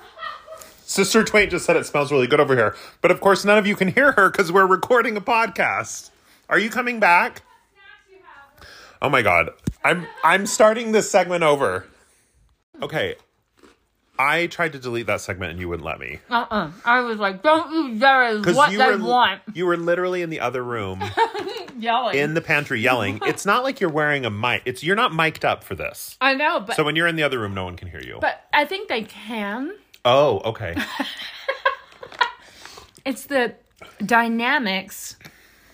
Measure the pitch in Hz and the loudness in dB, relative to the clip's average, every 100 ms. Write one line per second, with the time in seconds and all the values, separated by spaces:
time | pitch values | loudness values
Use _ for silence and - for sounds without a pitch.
0 | - - - - - - - - - - | -20 -16 -16 -16 -18 -20 -20 -20 -6 -2
1 | 196 226 202 214 196 170 - 160 120 151 | 2 2 4 2 2 0 2 0 0 -2
2 | 139 143 123 147 143 127 104 - - - | 0 2 4 4 4 4 2 -2 -14 0
3 | 170 180 196 190 202 214 202 196 185 240 | 2 4 2 2 4 4 4 0 0 4
4 | 277 - 190 - 160 185 190 185 - 247 | 4 4 4 2 2 4 4 4 2 2
5 | 233 208 190 226 226 - 143 101 113 - | 2 -2 0 0 0 0 -2 -2 -6 -12
6 | - _ _ _ - 170 220 220 247 233 | -16 _ _ _ -2 0 0 -2 -4 2
7 | 196 175 226 - - _ _ _ 403 403 | 6 6 4 -4 -20 _ _ _ -20 -20
8 | 392 381 - - - _ - - - - | _ -20 -20 -20 -20 _ -20 -20 -20 -4
9 | 135 135 101 87 82 - - - 135 175 | 2 2 4 2 2 -4 -8 -2 0 0
10 | 160 - 160 185 - - 214 220 226 214 | -4 0 2 2 0 4 4 4 0 0
11 | - 196 175 175 160 143 120 92 - _ | 4 2 2 2 2 4 2 -2 -8 _
12 | _ _ _ _ _ _ _ 302 147 156 | _ _ _ _ _ _ _ -12 -6 -4
13 | 95 - _ _ _ _ _ _ _ _ | -4 -6 _ _ _ _ _ _ _ _
14 | _ - 139 160 170 - 165 139 127 117 | _ -2 0 0 -2 -2 -4 -4 -6 -4
15 | 104 95 - 90 90 85 87 85 78 - | -2 -4 -4 -8 -8 -8 -6 -6 -6 -8
16 | 64 73 - 240 240 214 185 180 240 247 | -10 -12 -4 -4 -2 -4 -4 -4 0 0
17 | 240 214 196 190 311 320 311 320 277 220 | 0 -2 -4 0 2 2 2 -4 -4 2
18 | 269 269 240 214 202 170 190 202 262 214 | 4 6 4 0 2 4 4 4 2 2
19 | 226 247 214 190 - 165 180 170 170 175 | 0 2 2 0 -10 -4 -2 0 0 0
20 | 180 180 170 160 123 127 123 117 98 95 | 0 -2 -4 -4 -4 -4 -6 -6 -6 -6
21 | 101 359 453 427 359 453 - 254 226 233 | -6 -2 -2 -4 -10 -12 -14 -8 -2 -2
22 | 240 139 147 160 156 151 143 123 120 127 | 0 -2 -2 -2 0 -2 -2 -2 2 2
23 | 101 104 392 - 190 226 262 262 180 151 | 0 -2 -4 -2 0 0 0 -2 -2 0
24 | 151 143 120 101 123 107 - 123 151 202 | 0 0 -4 -4 -2 -2 -4 -6 -2 0
25 | 156 160 160 156 139 98 - 95 76 - | 0 0 -2 -2 -2 -2 -6 -8 -8 -10
26 | - - 269 269 302 330 202 185 147 156 | -16 -2 0 0 0 -2 -2 -2 0 0
27 | 170 165 147 131 104 98 92 87 87 78 | 0 0 -2 -2 -4 -6 -8 -10 -14 -14
28 | 62 55 285 - _ 294 294 381 427 247 | -14 -6 -6 -6 _ 0 0 -6 -6 -8
29 | 226 - 214 226 202 220 294 415 _ - | -8 -14 -12 -8 -6 -6 -8 -12 _ -4
30 | - - 151 101 110 110 95 87 - - | 2 4 4 0 -4 -8 -8 -8 -8 -8
31 | 262 - - - - 523 539 523 - - | -10 -10 -14 -10 -10 -4 -4 -4 -10 -20
32 | 494 - 466 - - - - - - _ | -20 -4 -4 -6 -20 -20 -20 -20 -20 _
33 | 269 226 - 277 233 - _ _ - - | -10 -8 -4 -2 -2 -6 _ _ -20 -10
34 | 196 233 233 226 240 294 214 190 196 - | 0 2 2 0 0 0 -2 -4 -6 -14
35 | - - - - _ _ _ | -16 -18 -20 -20 _ _ _